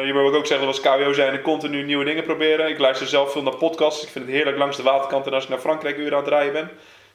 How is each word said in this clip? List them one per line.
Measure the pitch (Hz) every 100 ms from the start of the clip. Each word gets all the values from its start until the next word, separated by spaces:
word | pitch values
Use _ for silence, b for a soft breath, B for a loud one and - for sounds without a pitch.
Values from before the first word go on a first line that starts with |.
hierbij | 135 139
wil | 139
ik | 147
ook | 147
zeggen | 143 135
dat | 135
we | 147
als | 135
K |
W | 143
O |
zijn | 139 135
en | 135
continu | 160 151 147 143
nieuwe | 143 143 143
dingen | 160
proberen. | 151 156 156 156 160
Ik | 151
luister | 135 135 135
zelf | 143 139
veel | 147
naar | 135 127
podcasts. | 165 160 151 151
Ik | 151
vind | 139 123
het |
heerlijk | 139 143 143
langs | 139 139
de |
waterkant | 127 139 139 139 135
en |
als | 131
ik | 131
naar | 127
Frankrijk | 156 156 151 143
uren | 147 143
aan |
het | 143
rijden | 147 143
ben. | 147 180 - B B B